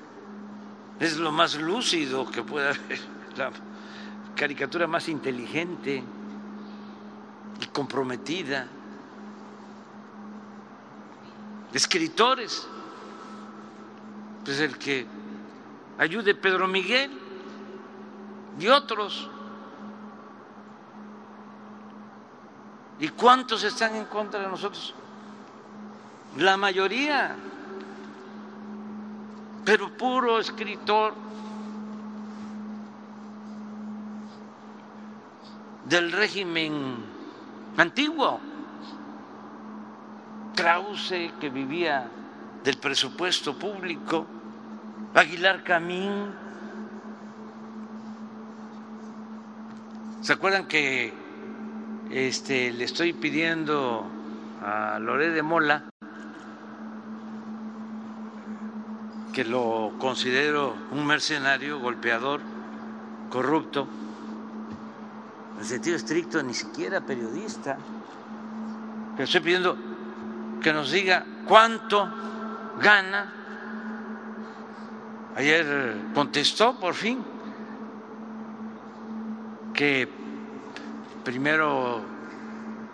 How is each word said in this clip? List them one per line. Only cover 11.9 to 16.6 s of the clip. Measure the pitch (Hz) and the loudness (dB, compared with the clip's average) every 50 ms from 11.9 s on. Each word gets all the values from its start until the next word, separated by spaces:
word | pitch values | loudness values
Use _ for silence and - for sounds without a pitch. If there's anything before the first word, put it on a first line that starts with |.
| - 180 165 160 156 - 220 247 262 254 226 170 - - - - - - - - - - - - - - - - - - - - - - - - - - - - - - - - - - - - - - - | 4 4 4 4 6 6 8 8 6 4 2 -2 -4 -6 -6 -8 -10 -12 -12 -12 -12 -12 -12 -14 -14 -14 -14 -14 -12 -12 -12 -14 -14 -14 -14 -14 -14 -14 -14 -14 -14 -14 -14 -14 -14 -12 -12 -12 -12 -8 -4
pues | - 139 139 | -2 2 2
el | 156 147 123 - | 2 2 0 -2
que | - 151 139 131 117 107 - - - - - - - - - - - - - - - - - - | -2 0 0 0 0 -4 -8 -10 -10 -10 -10 -12 -12 -14 -14 -16 -16 -16 -16 -16 -16 -10 0 2
ayude | 143 160 170 226 214 196 196 | 2 2 4 4 6 6 6
Pedro | - - 190 185 180 | 6 6 6 6 6